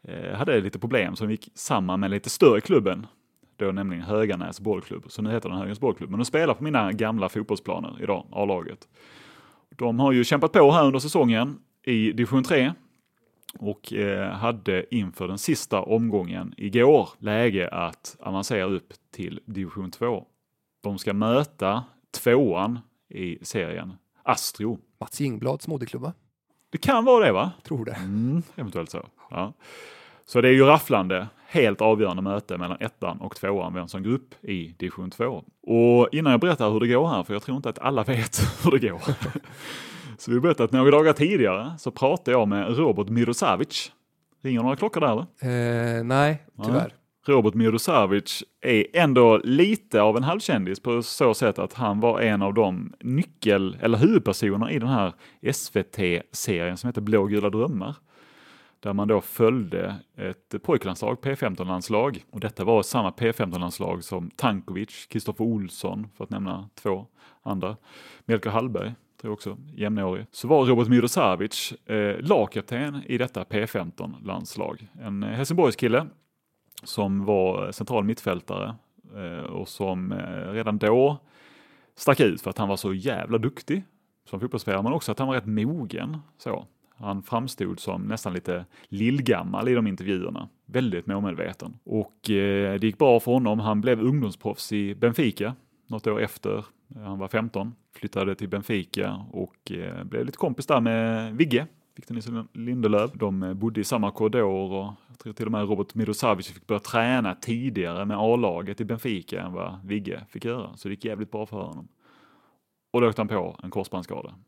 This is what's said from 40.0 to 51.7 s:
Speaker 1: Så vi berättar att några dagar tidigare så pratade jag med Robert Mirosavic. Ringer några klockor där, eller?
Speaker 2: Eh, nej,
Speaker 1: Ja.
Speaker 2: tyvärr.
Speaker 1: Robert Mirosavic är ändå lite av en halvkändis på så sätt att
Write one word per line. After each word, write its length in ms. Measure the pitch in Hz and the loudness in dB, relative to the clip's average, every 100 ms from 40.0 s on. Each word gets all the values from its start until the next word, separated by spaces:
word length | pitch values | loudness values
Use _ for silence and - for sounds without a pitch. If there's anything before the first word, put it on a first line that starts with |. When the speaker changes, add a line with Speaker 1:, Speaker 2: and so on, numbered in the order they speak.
| 143 110 | -18 -14
Speaker 1:
Så 140 | - | -2
vi 80 | 120 | 2
berättar 260 | 165 151 117 | 2 2 2
att 60 | |
några 200 | 131 135 | 6 8
dagar 220 | 147 156 | 8 8
tidigare 600 | 147 156 202 107 95 127 165 | 6 4 4 2 2 -4 -8
så 140 | 131 | -10
pratade 400 | - 131 175 - 123 | 0 0 0 2 4
jag 100 | 104 | 4
med 300 | 101 101 120 | 0 0 2
Robert 320 | 156 101 101 | 2 2 0
Mirosavic. 840 | 117 117 120 170 92 135 - - _ _ _ _ _ | 2 2 2 2 2 0 -4 -10 _ _ _ _ _
Ringer 200 | 135 120 | -2 0
några 120 | 123 139 | 0 0
klockor 260 | 214 170 | -2 2
där, 240 | 147 110 175 _ | 2 0 -4 _
eller? 560 | 127 123 120 120 117 117 | -2 0 0 0 0 -2
Speaker 2:
Eh, 60 | |
nej, 400 | 117 131 147 151 - - | 2 4 4 0 -8 -6
Speaker 1:
Ja. 80 | |
Speaker 2:
tyvärr. 300 | 107 123 117 _ _ _ - | 0 0 0 _ _ _ 4
Speaker 1:
Robert 260 | 135 107 | 6 6
Mirosavic 880 | 110 113 113 - 151 98 101 - - - _ | 4 2 2 2 4 4 2 0 -10 -10 _
är 240 | 127 113 98 | 2 4 4
ändå 440 | 165 160 127 117 110 | 4 6 8 10 8
lite 640 | 117 139 190 220 _ 113 | 6 4 4 2 _ 4
av 160 | 107 110 | 6 4
en 60 | |
halvkändis 560 | 135 196 - 123 92 98 | 0 -2 0 0 0 -4
på 240 | 123 120 | -2 -2
så 300 | 113 - 131 | -2 2 2
sätt 260 | 107 113 - | 4 2 0
att 140 | 98 | -6